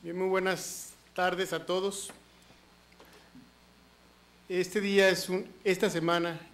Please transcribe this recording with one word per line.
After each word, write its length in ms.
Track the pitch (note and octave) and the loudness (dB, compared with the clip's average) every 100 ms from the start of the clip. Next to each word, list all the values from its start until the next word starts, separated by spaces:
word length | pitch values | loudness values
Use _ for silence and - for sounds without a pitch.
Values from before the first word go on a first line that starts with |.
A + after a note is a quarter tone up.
Bien, 140 | E3+ F3 | -8 -4
muy 120 | F#3+ | 0
buenas 640 | F#3+ F#3 F3 - - - - - | 0 0 -2 -6 -12 -14 -20 -14
tardes 380 | - F#3 F3+ F#3 | -2 0 0 -4
a 140 | E3 E3 | -4 -2
todos. 440 | F3+ G3 G3 - - - - - - - - - - - - - - - - - - - _ - - _ _ - | -2 -2 -6 -12 -16 -20 -20 -20 -20 -20 -20 -20 -20 -20 -20 -20 -20 -20 -20 -20 -20 -20 _ -20 -20 _ _ -6
Este 340 | F#3 F3+ G#3 | -2 0 0
día 280 | G3 G3 F#3+ | 4 6 6
es 200 | F3+ - | 4 0
un, 180 | F#3 - - | -4 -4 -4
esta 260 | G#3 F3+ G#3 | 0 2 2
semana 500 | E3 E3 E3+ E3+ D#3+ - | 0 2 2 0 -6 -12